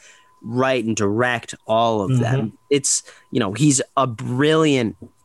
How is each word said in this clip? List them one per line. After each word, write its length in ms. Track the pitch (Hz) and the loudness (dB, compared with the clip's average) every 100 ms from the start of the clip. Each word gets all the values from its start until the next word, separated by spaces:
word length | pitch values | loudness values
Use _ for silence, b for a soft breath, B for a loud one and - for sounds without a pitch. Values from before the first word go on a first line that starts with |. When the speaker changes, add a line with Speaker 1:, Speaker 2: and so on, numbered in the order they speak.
| B B B B | B B B B
Speaker 1:
write 420 | 107 120 131 127 | -6 0 0 0
and 120 | 110 110 | 0 0
direct 580 | 101 107 123 120 - - - | 0 0 0 -2 -6 -10 -2
all 360 | 110 117 110 | 2 2 0
of 160 | 98 127 | 0 0
them. 220 | 120 131 110 | 0 0 -2
Speaker 2:
Mm-hmm. 80 | - - | -6 -2
Speaker 1:
It's, 320 | 143 - - - B B | -2 0 -4 -6 B B
you 100 | - | -4
know, 120 | 104 | -2
he's 280 | 104 151 127 - - | 2 2 2 -2 -2
a 100 | 131 | -2
brilliant 920 | 110 123 123 147 156 156 135 110 - - _ | -4 -6 0 2 2 2 2 0 -4 -16 _